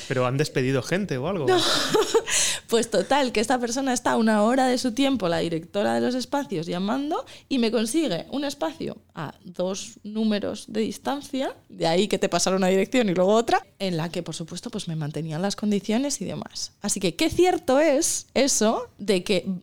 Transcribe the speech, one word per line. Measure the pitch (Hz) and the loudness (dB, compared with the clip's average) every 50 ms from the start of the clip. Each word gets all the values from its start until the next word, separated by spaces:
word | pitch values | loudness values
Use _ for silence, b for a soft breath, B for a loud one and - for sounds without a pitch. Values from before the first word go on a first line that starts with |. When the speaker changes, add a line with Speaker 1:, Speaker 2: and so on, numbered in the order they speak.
| B | B
Speaker 1:
¿Pero | B 135 127 127 | B -2 0 0
han | 123 127 | 0 2
despedido | 139 151 - - 147 127 131 135 131 | 0 -2 0 0 0 0 2 2 0
gente | 113 - 165 190 214 - 147 127 | 0 0 -2 -2 -2 -2 -4 -4
o | 131 170 | -4 -4
algo? | 202 180 143 - | -4 -2 2 2
Speaker 2:
No. | 370 349 | 2 4
<laughs> | 320 - - - - - - 427 403 - - 453 466 B B B B B B B B - | 2 2 0 0 0 2 2 2 2 4 2 0 2 B B B B B B B B 0
Pues | - 233 240 233 | 0 0 0 2
total, | - 185 185 - 269 294 277 247 | 0 0 2 4 2 2 2 2
que | 214 214 | 0 -2
esta | 214 - 269 254 | 0 0 0 0
persona | 240 226 226 269 269 269 | 0 -2 -4 -2 -2 -2
está | 247 240 - 294 254 | -2 0 0 0 2
una | 240 226 220 214 208 208 | 4 4 4 4 4 4
hora | 220 254 269 254 | 4 4 4 2
de | 254 247 254 | 2 2 0
su | - 254 | 0 -2
tiempo, | 214 277 277 269 269 247 190 170 | 0 2 2 2 2 0 0 0
la | 170 165 | 0 0
directora | 170 170 165 156 170 - - 202 214 233 233 | 0 -2 -2 -4 -6 -6 -4 -2 0 0 0
de | 233 | 0
los | 233 240 247 | 0 0 -2
espacios, | 254 240 - - 285 277 277 208 156 156 | -4 -4 -2 -4 -4 -4 -4 -6 -6 -4
llamando | 175 170 175 190 202 240 269 285 294 339 440 539 B B B B B | -4 -4 -4 -2 -2 -2 -2 -2 -4 -4 -6 -6 B B B B B
y | 269 254 | 0 0
me | 233 226 | 0 2
consigue | 226 233 214 220 - 320 320 247 175 165 - - | 2 0 0 0 0 0 0 0 -2 -4 -4 -6
un | - 277 294 | -6 -6 -4
espacio | 277 277 - 302 320 - - - - - - _ _ _ | -6 -4 -4 -6 -6 -6 -6 -10 -10 -10 -12 _ _ _
a | - - 143 - - _ | -10 -10 -10 -10 -14 _
dos | 180 175 - 180 185 196 196 - - - - _ | -16 -6 -4 -4 -4 -4 -6 -10 -12 -16 -16 _
números | 202 214 220 226 220 208 202 - - - 214 - - | -8 -4 -2 0 0 0 0 -2 -4 -8 -8 -12 -8
de | - 214 | -4 -4
distancia, | 226 226 208 - - 247 269 285 277 - - 262 262 359 523 - _ _ | -4 -4 -6 -6 -6 -6 -6 -6 -8 -6 -4 -4 -4 -4 -6 -10 _ _
de | - 185 165 | -8 -2 0
ahí | 165 165 180 214 202 | 2 2 2 2 2
que | - 185 | 0 0
te | - 196 | 0 0
pasaron | - 233 - - 185 190 | 0 0 2 2 2 2
una | 196 185 | 2 2
dirección | 190 190 190 - - 254 233 202 | 4 2 2 2 2 2 2 2
y | 165 | 2
luego | 180 180 190 214 | 4 4 6 4
otra, | 226 233 - 349 392 - - _ _ | 4 4 2 0 0 0 -4 _ _
en | 196 190 180 156 | -4 -2 -2 -2
la | 160 175 | -4 -4
que, | 156 185 | -4 -6
por | 170 - 160 | -6 -6 -8
supuesto, | - 170 - - 175 - 240 | -8 -8 -10 -10 -10 -10 -8
pues | - 208 - - | -8 -8 -6 -4
me | 160 | -4
mantenían | 160 151 147 151 - 165 160 156 156 | -4 -4 -4 -4 -6 -6 -4 -4 -2
las | 185 202 196 | -2 -2 -2
condiciones | - - 214 208 196 196 - 214 240 277 285 277 - | -2 0 0 0 0 0 0 0 0 0 -2 -4 -4
y | 190 | -6
demás. | - - 151 - - - - - - - _ | -6 -6 -8 -10 -10 -10 -10 -10 -10 -12 _
Así | - 208 - 202 | -4 -4 -2 0
que | 196 175 165 | 0 -2 0
qué | - 320 320 | 0 0 0
cierto | - - 349 370 359 330 - - 254 277 | 4 4 4 4 4 2 2 4 4 6
es | 311 330 269 277 339 - - - - - | 6 6 4 4 2 0 -2 -4 -6 -2
eso | _ - 262 277 - - 214 220 254 427 494 - _ | _ 2 2 2 2 4 4 2 2 2 -2 -8 _
de | - 208 196 202 180 | -8 -2 0 0 0
que | 180 - 208 180 - 190 190 175 | 2 0 0 0 0 -2 -6 -6